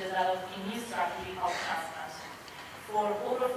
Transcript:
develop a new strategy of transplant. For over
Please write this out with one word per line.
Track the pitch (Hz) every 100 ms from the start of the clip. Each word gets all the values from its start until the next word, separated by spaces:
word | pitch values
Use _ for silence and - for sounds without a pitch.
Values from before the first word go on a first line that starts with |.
develop | 185 185 180 185 -
a | 196
new | 190 233
strategy | - - 175 180 190 185
of | -
transplant. | - - - - - - - - - - - - - -
For | 214 208 208 233
over | 247 254